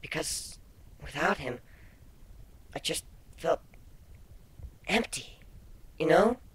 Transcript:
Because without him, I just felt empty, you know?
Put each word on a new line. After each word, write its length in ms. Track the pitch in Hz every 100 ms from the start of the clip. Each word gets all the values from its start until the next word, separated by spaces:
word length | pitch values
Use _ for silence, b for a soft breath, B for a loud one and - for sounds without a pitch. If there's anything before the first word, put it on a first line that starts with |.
Because 580 | - 156 160 - - - - - - -
without 360 | - 143 165 196
him, 220 | 135 120 - b b b b - - - - - -
I 40 | 139
just 260 | - 156 - - - -
felt 240 | 160 156 - - - - - - - - - - - - -
empty, 520 | 202 - - - - - - - - - -
you 100 | 160
know? 300 | 160 208 247 -